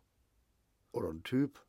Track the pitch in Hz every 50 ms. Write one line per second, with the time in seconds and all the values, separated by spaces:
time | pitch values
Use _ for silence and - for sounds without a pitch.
0 | _ _ _ _ _ _ _ _ _ _ _ _ _ _ _ _ _ _ - -
1 | 101 82 80 82 - - 127 131 143 139 - - -